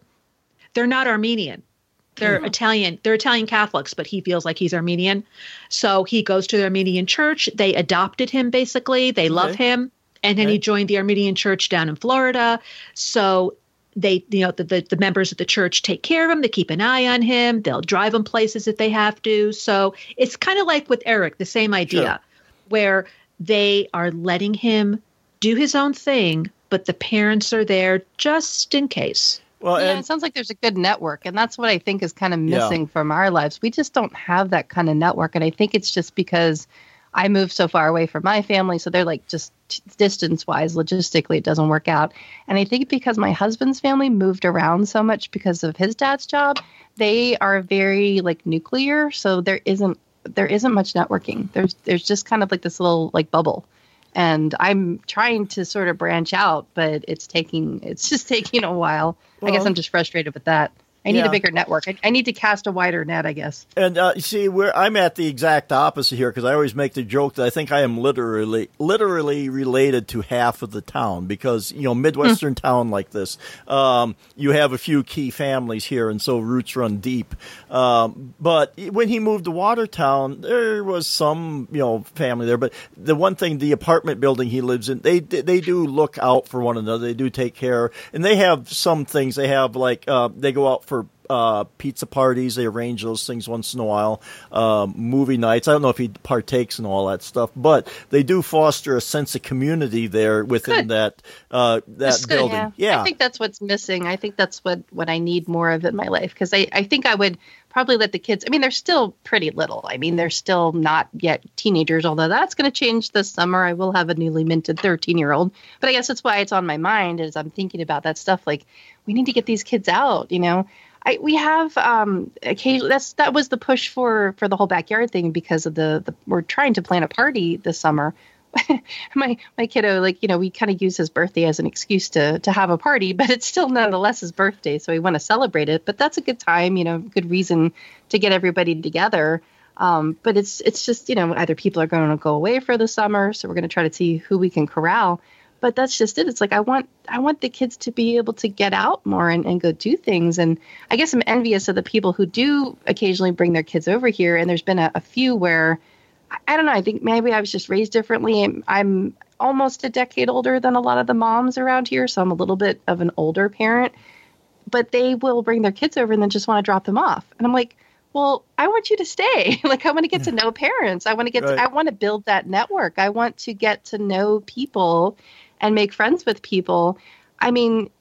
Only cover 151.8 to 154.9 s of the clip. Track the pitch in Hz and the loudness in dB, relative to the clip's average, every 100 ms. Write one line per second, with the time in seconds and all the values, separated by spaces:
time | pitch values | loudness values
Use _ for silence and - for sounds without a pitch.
151.8 | 185 220 208 202 185 233 269 285 269 - | 0 0 0 0 0 0 2 2 -2 -4
152.8 | - 190 196 185 185 175 175 175 220 175 | -4 0 0 0 0 2 2 2 0 -2
153.8 | 165 220 247 214 175 170 175 170 - 185 | 0 0 0 2 2 2 2 0 0 2
154.8 | 160 | 2